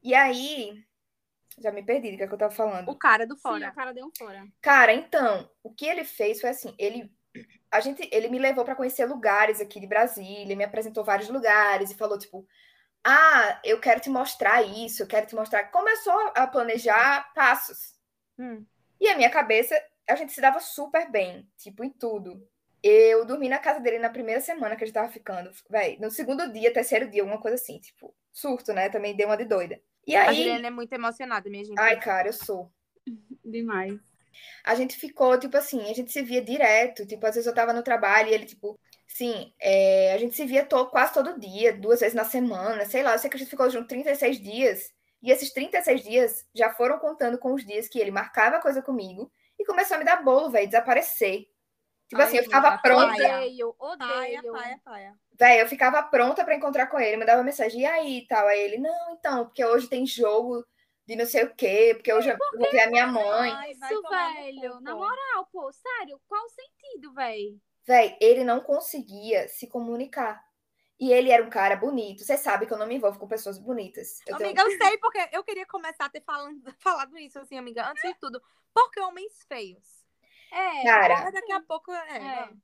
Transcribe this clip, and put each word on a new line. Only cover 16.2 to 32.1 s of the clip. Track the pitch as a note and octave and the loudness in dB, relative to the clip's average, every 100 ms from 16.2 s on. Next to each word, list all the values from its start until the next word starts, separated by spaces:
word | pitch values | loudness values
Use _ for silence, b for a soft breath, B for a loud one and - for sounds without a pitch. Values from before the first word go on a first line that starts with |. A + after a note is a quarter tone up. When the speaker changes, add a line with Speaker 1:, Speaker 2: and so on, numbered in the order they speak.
| G#4 - | 0 0
Speaker 1:
a | B3+ | 0
planejar | C4+ A#3 A3+ A#3 G#3+ C4 C#4 - - | 0 -2 -2 2 4 4 2 -4 2
passos. | B3+ B3+ - - - _ _ _ _ - | 4 4 -2 -14 -20 _ _ _ _ -16
Speaker 2:
Hum. | B3 A3+ G#3+ _ _ _ | -14 -14 -18 _ _ _
Speaker 1:
E | G#4 | 0
a | E4+ | 4
minha | A#3+ | 4
cabeça, | D#4 A3+ A3 A#3+ D4+ - _ - | 4 2 2 2 -2 -4 _ -4
a | C#4+ | -4
gente | D4+ | -4
se | - | 2
dava | C4+ C4+ | 2 2
super | E4 - C#4+ D#4+ E4 | -6 -12 -4 -2 -2
bem, | A3 F#3 F3+ _ _ | -4 -4 -8 _ _
tipo, | - G3 | -20 -14
em | B3+ | -14
tudo. | - A#3 G#3+ F3+ F#3 _ _ _ _ | -8 -8 -8 -10 -18 _ _ _ _
Eu | G3+ G#3+ A3+ A3+ A3+ | 8 10 10 6 2
dormi | C#4 C4 | -2 -2
na | C#4 | -2
casa | D4+ D4 | 0 0
dele | A#3+ A3+ | -2 -2
na | A#3 | -4
primeira | A#3+ A3+ A#3 | -4 -4 -4
semana | C#4 E4 A3+ A3 | -4 -6 -6 -6
que | |
a | A3 | -6
gente | |
tava | G#3+ A#3 | -4 -6
ficando, | A3+ - F#3+ F3+ - _ | -8 -12 -12 -12 -20 _
véi, | G#3+ F#3 - | -2 -2 -4
no | G#3+ | -8
segundo | A3 B3 C#4 E4+ | -6 -6 -4 -6
dia, | A3 A#3 | 0 2
terceiro | A#3+ B3 A3+ B3 | 2 0 0 0
dia, | G3+ | -2
alguma | G3 G#3+ | -2 -4
coisa | A3 A#3+ | -4 -4
assim, | - G#3+ | -6 -16
tipo, | - _ - _ _ | -20 _ -20 _ _
surto, | - D4 B3 - | -12 -6 -6 -4
né? | G3+ G3 | -2 -2
Também | G#3 G#3 G3+ | -2 -6 -2
dei | G#3 | -2
uma | G#3 | -2
de | A#3 | 0
doida. | G3+ F3 - _ _ - | -2 -2 -10 _ _ 0
E | G3+ | 4
Speaker 2:
A | - | 4
Speaker 1:
aí | - | 4
Speaker 2:
Juliana | - - A#3+ | 0 -2 -6
é | |
muito | A#3+ A#3 | -10 -10
emocionada, | B3+ A#3 A#3 C4 A3 G3 | -6 -6 -6 -6 -6 -6
minha | G3+ G#3 | -12 -8
gente. | G3+ | 2
Speaker 1:
Ai, | A3 A3+ | 2 2
cara, | A3 | 0